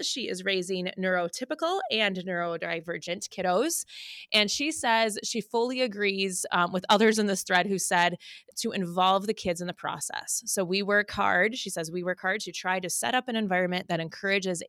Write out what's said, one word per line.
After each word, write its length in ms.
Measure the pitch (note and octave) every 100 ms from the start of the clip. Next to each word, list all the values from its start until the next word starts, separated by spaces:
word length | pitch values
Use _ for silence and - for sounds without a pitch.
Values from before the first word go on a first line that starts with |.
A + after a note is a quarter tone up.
she 260 | - C4+ -
is 160 | F3+
raising 480 | F#3+ F#3+ F3 F#3 F3+ -
neurotypical 800 | F#3 F3+ F3 - C4 D#4 E4 F#4+ F#5
and 280 | A3 G#3 F3+
neurodivergent 1120 | F3+ F3 E3+ E3+ E3+ E3+ E3 E3+ E3+ F3+ -
kiddos. 560 | - F#3 F3+ D#4 - - - - - -
And 180 | G#3+ G#3
she 220 | - D4
says 440 | D#4 B3 A3+ A3+ G#3
she 160 | - A#3
fully 400 | - A#3 B3 B3+
agrees, 640 | B3+ G3+ G3+ G3 G3 F3+ -
um, 220 | F3+ F3
with 100 | F#3 -
others 280 | G#3 A3 A3
in 100 | G#3
this 160 | F#3+
thread 240 | - F3+ F3+
who 120 | F#3+
said 380 | - F3+ F3 F3 - - - -
to 140 | A3+
involve 560 | - F3 F3 F#3 G3 G#3
the 60 |
kids 260 | G#3+ F#3+ F3
in 60 | F3
the 60 |
process. 680 | - - D3+ - - - - A#3
So 180 | -
we 180 | F3 G3
work 300 | G3+ G#3 G#3
hard, 440 | - G3+ F3+ G#3 B3+
she 120 | G3
says, 220 | F3+ D#3+
"We 120 | F3+
work 180 | F3+ F3+
hard 180 | F#3 G#3
to 120 | F#3
try 260 | E3 F#3 F#3
to 100 | F3+
set 240 | - A#3
up 140 | B3+ B3+
an 80 | A3+
environment 520 | G#3 F3+ F3+ F3+ -
that 100 | E3+
encourages 640 | E3 - G3 G3 F#3 E3